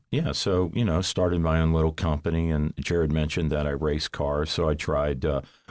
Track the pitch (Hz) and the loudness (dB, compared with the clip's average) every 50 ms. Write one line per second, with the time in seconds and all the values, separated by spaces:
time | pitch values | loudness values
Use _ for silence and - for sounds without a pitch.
0 | _ - - - - 78 67 - - 101 92 90 92 80 - - 120 101 78 87 | _ -4 -2 -2 -2 -2 -2 -2 0 0 2 2 0 0 0 0 0 2 2 0
1 | 95 - - - 90 90 90 85 82 82 80 82 82 80 80 80 80 80 78 - | 0 0 0 0 0 2 2 2 2 2 2 2 2 4 4 4 2 2 0 0
2 | - 80 78 76 - 82 80 80 82 82 80 76 76 78 - - - - 87 85 | -2 -2 -2 0 -2 -2 0 0 0 0 0 0 0 -2 -4 -6 -4 0 0 2
3 | 82 76 76 78 78 78 - 87 82 76 73 73 73 73 71 69 76 76 73 76 | 2 2 2 0 0 0 0 0 0 0 0 0 0 -2 -2 -2 0 0 0 -2
4 | - - - - 76 71 71 73 78 78 - - 82 78 76 73 - - 78 71 | -4 -6 -6 -4 -2 -2 0 0 -2 -2 -2 0 0 0 0 0 0 -2 0 0
5 | 71 73 71 65 80 78 71 69 - - _ _ _ - | 0 0 -2 -2 -2 -2 -2 -2 -4 -8 _ _ _ -12